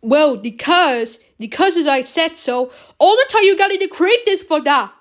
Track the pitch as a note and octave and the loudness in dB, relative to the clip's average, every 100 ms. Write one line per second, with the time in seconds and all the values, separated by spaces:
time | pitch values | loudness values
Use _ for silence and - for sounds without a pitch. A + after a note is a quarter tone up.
0 | A3+ C#4 D4+ A#3+ G#3+ A3+ - F4 E4+ B3 | 0 2 2 0 -8 -10 -2 0 2 0
1 | A#3 - _ _ A3 - F#4+ E4+ D4 C4+ | -6 -10 _ _ -14 -2 0 0 0 -2
2 | B3+ - E4 E4 - B3 B3+ - - _ | -4 -4 -4 -4 -8 -4 -6 -8 -20 _
3 | D#4+ A4 C5+ A4 G4 G4 G4 G4 G4 - | 2 4 2 2 2 4 0 -2 -6 -2
4 | F4+ A#4+ A#4+ F#4+ - D4+ C#4+ C#4 D4 - | 0 2 0 -4 -2 -4 0 0 -2 -10